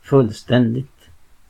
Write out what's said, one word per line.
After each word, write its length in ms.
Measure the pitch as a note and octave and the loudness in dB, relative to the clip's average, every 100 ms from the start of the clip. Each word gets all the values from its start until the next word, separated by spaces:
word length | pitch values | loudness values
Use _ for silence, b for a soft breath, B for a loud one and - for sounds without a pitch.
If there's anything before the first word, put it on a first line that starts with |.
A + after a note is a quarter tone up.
fullständigt, 1120 | - C#3 A2+ G2+ - A#2+ A#2 B2 C3+ _ _ - - _ | 0 0 0 -4 -2 0 0 -4 -10 _ _ -20 -20 _